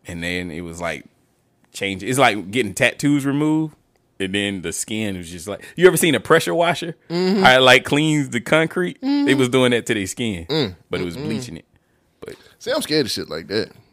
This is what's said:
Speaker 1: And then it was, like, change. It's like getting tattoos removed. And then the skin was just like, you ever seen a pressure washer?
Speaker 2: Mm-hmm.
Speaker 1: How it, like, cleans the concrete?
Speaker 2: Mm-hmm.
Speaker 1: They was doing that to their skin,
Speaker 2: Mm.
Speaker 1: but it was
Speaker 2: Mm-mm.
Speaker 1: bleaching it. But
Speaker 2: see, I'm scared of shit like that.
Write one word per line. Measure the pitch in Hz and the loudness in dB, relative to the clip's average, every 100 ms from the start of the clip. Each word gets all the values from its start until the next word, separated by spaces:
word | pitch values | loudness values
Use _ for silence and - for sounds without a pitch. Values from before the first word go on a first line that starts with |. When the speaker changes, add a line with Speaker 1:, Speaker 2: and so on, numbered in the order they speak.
| - | -12
Speaker 1:
And | 87 | -8
then | 85 90 90 | -6 -6 -6
it | 80 | -10
was, | 87 82 | -12 -8
like, | 87 73 - _ _ _ _ _ _ | -8 -8 -12 _ _ _ _ _ _
change. | - 98 95 | -6 -6 -4
It's | 101 131 | -4 2
like | 123 104 90 | 2 2 -4
getting | 120 104 | -4 -4
tattoos | 90 127 - 143 143 139 | 0 0 0 0 0 0
removed. | 143 151 156 156 _ _ _ _ _ | -2 0 0 -2 _ _ _ _ _
And | 95 | -4
then | 101 101 98 | -2 -2 -4
the | 82 | -6
skin | - - 110 107 92 | -8 -6 -4 -4 -6
was | 82 | -10
just | 87 90 | -14 -12
like, | 98 - - | -12 -12 6
you | 180 | 6
ever | 160 | 6
seen | 175 | 2
a | 123 | 2
pressure | - 160 175 | 4 2 4
washer? | 170 170 - 170 - _ | 0 0 0 -6 -12 _
Speaker 2:
Mm-hmm. | 170 185 196 | -2 0 4
Speaker 1:
How | 147 127 | 6 8
it, | |
like, | 127 127 | 8 6
cleans | - 143 156 151 131 | 4 2 2 2 0
the | 117 | -4
concrete? | - 156 160 175 180 - | 0 0 2 -2 -4 -4
Speaker 2:
Mm-hmm. | 262 285 285 | -2 0 2
Speaker 1:
They | |
was | 135 127 | 2 2
doing | 131 127 | 2 2
that | 120 - | 2 0
to | |
their | 110 95 | -4 -4
skin, | - 120 90 82 | -6 -6 -6 -4
Speaker 2:
Mm. | 156 117 87 _ | -4 -4 -6 _
Speaker 1:
but | 87 | -6
it | |
was | 90 85 | -6 -8
Speaker 2:
Mm-mm. | |
Speaker 1:
bleaching | 139 - 123 80 | -8 -8 -8 -16
it. | _ _ _ _ _ _ | _ _ _ _ _ _
But | - - _ _ | -20 -20 _ _
Speaker 2:
see, | - | -6
I'm | 302 | -4
scared | - 151 113 | 0 0 0
of | |
shit | - 85 | -4 -6
like | 76 - | -10 -4
that. | 101 - - _ | -4 -4 -10 _